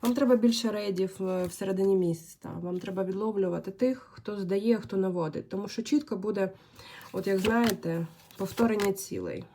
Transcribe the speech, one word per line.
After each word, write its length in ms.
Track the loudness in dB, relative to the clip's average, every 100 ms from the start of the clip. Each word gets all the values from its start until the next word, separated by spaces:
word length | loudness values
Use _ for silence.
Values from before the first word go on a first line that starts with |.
Вам 120 | 0
треба 220 | 2 4 6
більше 360 | 6 4 0
рейдів, 460 | -2 -2 0 -2 -2
е, 240 | -2 0 -2
всередині 500 | -4 -2 2 4 4
міста. 540 | 4 0 -6 -18 -12 -8
Вам 180 | -6 -4
треба 240 | -4 -4
відловлювати 680 | -2 -2 -2 0 0 0 -6
тих, 380 | 0 0 0 -10
хто 280 | -12 -8 -6
здає, 380 | -2 0 4 2
хто 200 | 2 0
наводить. 520 | 0 0 -4 -4 -6
Тому 180 | -6 -6
що 160 | -6
чітко 340 | 0 0 0 -6
буде, 340 | -2 0 -2 -4 -20 -20 -20 -20 -10
от 160 | -6 0
як 120 | 2
знаєте, 680 | 2 4 4 2 -2 -2 -4 -8 -20 -8
повторення 560 | -6 2 2 4 2
цілей. 500 | 0 -6 -8 -6 -8 -12